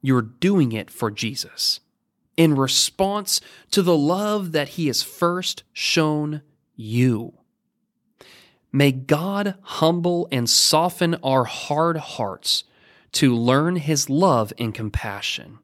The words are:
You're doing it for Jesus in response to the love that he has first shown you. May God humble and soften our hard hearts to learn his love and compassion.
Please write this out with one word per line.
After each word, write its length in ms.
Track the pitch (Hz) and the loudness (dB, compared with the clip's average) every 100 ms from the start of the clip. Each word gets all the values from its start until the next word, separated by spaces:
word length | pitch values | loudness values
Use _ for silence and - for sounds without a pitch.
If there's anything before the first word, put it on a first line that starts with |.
You're 220 | 135 127 | 2 2
doing 500 | 110 - 185 202 135 | 0 -2 2 4 2
it 180 | 110 - | 0 -8
for 200 | - 113 | -4 -4
Jesus 680 | 104 113 - - - - - _ _ _ _ _ - | -4 -6 -6 -12 -6 -4 -4 _ _ _ _ _ 2
in 180 | 165 | 4
response 880 | 139 131 - - - 196 208 196 - - - _ | 4 2 0 -2 -2 -2 -2 -4 -6 -6 -20 _
to 100 | - | 0
the 140 | 180 165 | 2 4
love 560 | 143 180 208 208 185 | 2 0 0 -2 -2
that 180 | 156 139 | -4 -4
he 160 | - 156 | -2 -2
has 160 | 117 | -2
first 640 | - - 175 180 180 - _ | -6 -2 -2 0 -6 -8 _
shown 720 | - - - 156 151 151 151 _ _ _ - | -8 -2 2 2 0 -4 -6 _ _ _ -16
you. 580 | 110 117 127 110 - _ _ _ _ _ _ _ _ _ - - _ _ _ | -4 2 2 2 -4 _ _ _ _ _ _ _ _ _ -20 -20 _ _ _
May 200 | 135 143 | 2 2
God 640 | 131 131 151 180 202 202 185 | 2 0 0 0 -2 -4 -6
humble 680 | - - 160 175 175 175 175 | -12 0 2 2 0 -2 -2
and 180 | 127 120 | -2 0
soften 680 | - - 156 175 175 170 170 | 2 4 2 0 0 -2 0
our 280 | 135 135 | 0 2
hard 520 | 120 - - 147 165 160 | 0 -4 -4 0 0 -2
hearts 680 | - - 104 92 - - - _ _ _ _ | -8 -6 -6 -6 -4 -4 -4 _ _ _ _
to 220 | - 135 | 2 2
learn 420 | 120 117 131 160 180 | 4 4 4 2 -2
his 320 | 143 151 - | -2 -2 0
love 440 | 139 190 127 107 - | 2 4 4 0 -4
and 160 | 113 | -6
compassion. 840 | 104 110 - 110 101 - - - - | -6 -6 -6 -6 -8 -6 -8 -12 -20